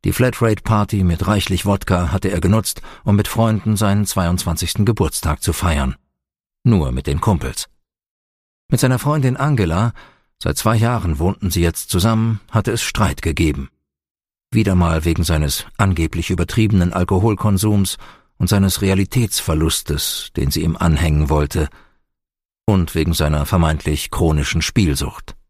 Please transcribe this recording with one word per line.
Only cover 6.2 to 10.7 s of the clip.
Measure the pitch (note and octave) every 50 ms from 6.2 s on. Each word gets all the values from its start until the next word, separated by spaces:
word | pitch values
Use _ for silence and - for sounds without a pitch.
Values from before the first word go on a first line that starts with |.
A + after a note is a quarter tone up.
| _ _ _ _ _ _ _ _ _
Nur | A#2 A2+ F#2+ D2+ C2
mit | B1 B1+ -
den | - D2 -
Kumpels. | - A2+ G2 C#2+ C2+ C2+ - - - _ _ _ _ _ _ _ _ _ _ _ _ _ _ _ _ _ _ _ _ _
Mit | - A#2+
seiner | - B2+ B2+ A#2+
Freundin | - C#3+ D3+ D#3 C3 B2+ C3
Angela, | - C3+ D3+ D3 A2+ G2 E2 D#2+ F2+ A2+ A#2+ - - - - _ _ _ _ _
seit | _ - D#2 D#2+
zwei | - - A2